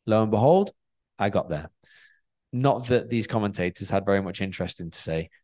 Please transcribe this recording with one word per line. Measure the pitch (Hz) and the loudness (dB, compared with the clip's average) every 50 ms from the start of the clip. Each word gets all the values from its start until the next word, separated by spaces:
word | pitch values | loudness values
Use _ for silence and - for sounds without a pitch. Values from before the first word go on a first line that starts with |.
| - | -2
Lo | 110 110 110 | 2 2 4
and | 110 107 | 4 4
behold, | 107 104 120 143 175 190 202 196 - _ _ _ _ _ _ _ _ | 2 4 6 6 6 4 4 0 -6 _ _ _ _ _ _ _ _
I | - 101 104 | -2 -2 0
got | 101 90 - - | 0 0 -2 -2
there. | 80 73 80 - _ _ _ _ - - _ _ _ _ _ _ _ _ _ - | -6 -6 -8 -12 _ _ _ _ -20 -20 _ _ _ _ _ _ _ _ _ -8
Not | - 123 131 139 123 120 123 120 | -4 0 2 2 2 0 0 2
that | 127 117 - 113 | 0 0 2 0
these | 123 113 107 - | -2 -2 -2 0
commentators | - 110 104 101 98 - 90 90 - - 98 - | -2 0 0 -2 -2 -2 -4 -4 -4 -6 -6 -2
had | 101 98 95 | -2 -2 2
very | 101 98 98 | 2 2 2
much | 98 90 92 - | 0 -2 -6 -6
interesting | 98 95 92 - 90 87 - - 87 82 | -6 -6 -6 -6 -6 -6 -6 -10 -12 -10
to | - - | -10 -10
say. | - 82 80 80 87 - _ _ | -6 -4 -4 -4 -4 -6 _ _